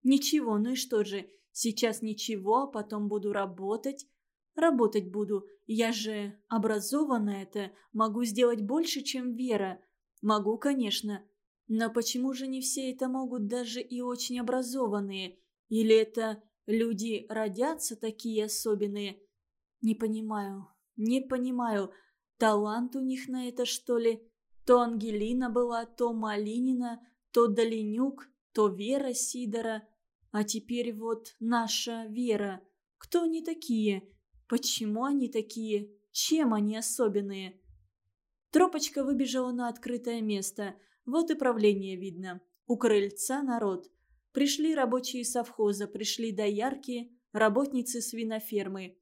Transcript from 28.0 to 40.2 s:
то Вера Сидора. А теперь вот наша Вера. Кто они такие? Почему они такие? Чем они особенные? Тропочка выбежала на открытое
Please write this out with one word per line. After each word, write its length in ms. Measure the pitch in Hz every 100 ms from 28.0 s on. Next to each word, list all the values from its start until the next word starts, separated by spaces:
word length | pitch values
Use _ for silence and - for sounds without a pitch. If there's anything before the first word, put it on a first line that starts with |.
| 269 277 - _ _
то 160 | - 208
Вера 460 | 180 208 277 269
Сидора. 720 | 247 - 254 240 226 226 220 220 _ _ _ _
А 120 | 214
теперь 480 | 208 220 - 240 240
вот 420 | 214 226 226 - _
наша 680 | 226 240 220 - 233 226 220
Вера. 520 | 214 247 208 202 185 _ _ _ _
Кто 260 | - 349
они 200 | 330 320
такие? 640 | 330 330 - 226 214 196 - _ _ _ _
Почему 560 | 240 - - 214 214
они 260 | 262 285 254
такие? 600 | 220 214 226 220 208 208 - _
Чем 420 | - - 320 269
они 240 | 214 208 220
особенные? 840 | 233 - 226 208 202 196 185 185 - - _ _ _ _ _ _ _
Тропочка 520 | 302 359 311 294 285
выбежала 480 | 269 254 262 254 254
на 180 | 247 240
открытое 520 | 240 - 240 240 233